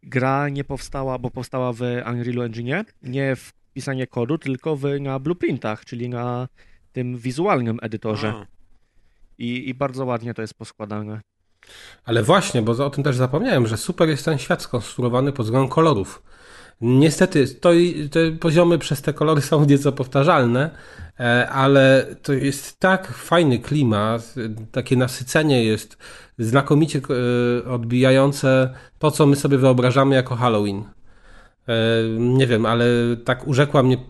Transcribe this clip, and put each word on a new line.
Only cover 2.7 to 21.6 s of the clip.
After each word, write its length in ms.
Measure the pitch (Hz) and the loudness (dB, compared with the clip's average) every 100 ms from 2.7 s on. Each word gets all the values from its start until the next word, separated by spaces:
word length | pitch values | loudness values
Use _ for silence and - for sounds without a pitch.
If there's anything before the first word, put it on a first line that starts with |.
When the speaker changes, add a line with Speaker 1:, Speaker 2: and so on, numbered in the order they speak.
| 156 220 _ | -6 -8 _
Speaker 1:
nie 320 | 131 131 139 131 | -10 -6 -4 -4
w 180 | - _ _ | -8 _ _
pisanie 340 | - 127 131 127 | -12 -8 -6 -6
kodu, 300 | - 120 156 | -4 -4 -4
tylko 380 | 135 131 - 151 | -4 -6 -6 -4
w, 100 | 143 143 | -4 -6
na 200 | 139 135 | -6 -6
blueprintach, 640 | 135 175 339 131 - 107 - | -6 -4 -4 -4 -6 -8 -10
czyli 240 | 120 123 | -10 -8
na 380 | 123 123 123 127 _ - - _ | -6 -6 -6 -8 _ -20 -20 _
tym 260 | - 123 123 | -8 -8 -6
wizualnym 640 | 117 127 190 165 117 113 | -8 -4 0 0 0 -4
edytorze. 520 | 113 107 113 104 107 107 | -6 -8 -6 -4 -4 -8
Speaker 2:
A. 100 | 101 - - _ _ _ _ _ - _ | -14 -20 -20 _ _ _ _ _ -20 _
Speaker 1:
I, 320 | 120 123 127 | -8 -8 -8
i 40 | |
bardzo 320 | 127 139 127 131 | -6 -6 -6 -6
ładnie 280 | 120 117 | -6 -6
to 80 | 113 | -10
jest 120 | 110 | -10
poskładane. 680 | - 110 _ 107 104 107 107 - _ _ _ _ - - - - | -12 -20 _ -10 -8 -8 -12 -16 _ _ _ _ -20 -20 -20 -2
Speaker 3:
Ale 180 | 117 | 0
właśnie, 380 | 113 185 - - | 4 2 2 -2
bo 140 | 110 120 | 0 -2
za-, 100 | 139 | -2
o 40 | |
tym 140 | 139 | -2
też 120 | 143 123 | -2 0
zapomniałem, 520 | 127 147 247 170 113 | 0 0 0 0 0
że 100 | 110 | -2
super 320 | - 180 165 | -6 0 0
jest 160 | 147 - | 0 -2
ten 120 | 147 | -4
świat 240 | - 180 | -2 -6
skonstruowany 680 | - 120 - - 123 123 139 | -4 -8 -8 -4 -2 0 -2
pod 120 | 139 110 | -2 -2
względem 240 | 123 131 | 0 0
kolorów. 540 | - 160 143 92 - - - - - - _ | 2 2 2 -2 -10 -20 -20 -20 -20 -20 _
Niestety, 680 | 117 131 156 143 185 165 131 | 2 4 4 4 2 2 0
to 260 | - 180 | 2 4
i, 360 | 170 175 165 147 | 4 4 0 -2
te 220 | 165 165 | 0 0
poziomy 460 | 160 170 156 170 170 | 0 0 4 4 2
przez 220 | - 139 | 0 -4
te 120 | - | -4
kolory 280 | 147 151 156 | -2 0 0
są 240 | 135 156 147 | 2 2 4
nieco 260 | 139 143 | 4 2
powtarzalne, 800 | 135 127 139 143 165 123 120 151 - - - - _ | -2 -2 0 4 4 4 2 -2 -6 -20 -20 -20 _
e, 300 | 123 120 123 | 0 2 0
ale 680 | 135 | 0